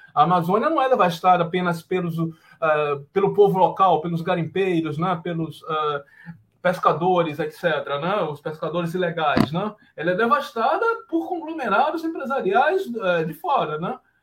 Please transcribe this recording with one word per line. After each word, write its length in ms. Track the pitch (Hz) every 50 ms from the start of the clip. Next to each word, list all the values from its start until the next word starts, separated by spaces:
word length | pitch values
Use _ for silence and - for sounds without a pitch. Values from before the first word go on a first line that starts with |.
| - - _
A 80 | 143
Amazônia 480 | 147 165 180 180 165 170 196 220 262 311
não 100 | 320 285
é 80 | 262 254
devastada 540 | 247 208 190 175 165 - - 185 180 175
apenas 400 | 170 170 185 185 180 175 165 165
pelos, 340 | - _ 185 185 175 170 160 165
eh, 800 | 165 160 160 _ _ - - _ 165 156 156 151 151 147 143 143 - _
pelo 220 | _ 196 196 - -
povo 240 | 202 208 180 170 190
local, 420 | 175 160 - - 190 185 170 156
pelos 220 | 160 170 170 160
garimpeiros, 760 | 165 185 180 170 156 - - 185 196 190 175 165 160 156 143
né? 240 | 151 170 190 180 170
Pelos, 400 | - 180 170 165 160 151 147 - - 165
eh, 360 | 156 151 151 151 147 143 - _ _ - - 170 170 - _ _ _ _
pescadores, 760 | - 180 180 - - 185 160 143 170 185 185 175 170 156 143 143
et 100 | 160 156
cetera, 480 | - - - 170 151 143 - 139 143 143
né? 240 | 156 180 202 208
Os 180 | 175 - 143 -
pescadores 540 | _ 160 156 - 170 160 160 175 175 165 165
ilegais, 560 | 185 180 170 165 165 156 143 135 - - 135
né? 220 | 156 175 202 208 208 _ - _ _
Ela 160 | - 151 175
é 20 | 180
devastada 720 | 190 233 233 - 277 269 - - 226 226 277 320 392 453 466 453 - - _
por 180 | 330 330 330 -
conglomerados 760 | 359 330 311 311 330 311 262 208 196 220 269 311 330 330 320
empresariais, 800 | 330 320 - 269 262 277 262 - 185 202 240 277 311 381 381 -
eh, 380 | 240 233 220 190 180 175 170 160
de 100 | - -
fora, 420 | - - 370 285 233 165 151 156 156
né? 200 | 175 208 - - _ _ _ _